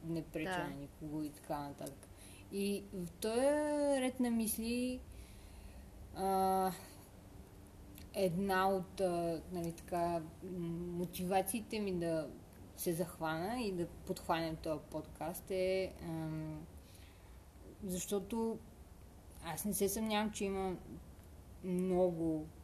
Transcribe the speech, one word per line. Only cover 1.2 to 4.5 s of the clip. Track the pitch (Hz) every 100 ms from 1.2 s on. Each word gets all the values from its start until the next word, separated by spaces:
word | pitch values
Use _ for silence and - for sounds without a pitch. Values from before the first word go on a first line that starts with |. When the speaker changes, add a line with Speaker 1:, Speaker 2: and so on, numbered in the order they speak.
Speaker 1:
и | 151
така | - - 147
нататък. | 143 139 143 - - - - - -
И | 196 202 202 -
в | 196 175
този | - 220 233 277 302 302 294 285 269
ред | 254 262
на | 247
мисли, | 233 214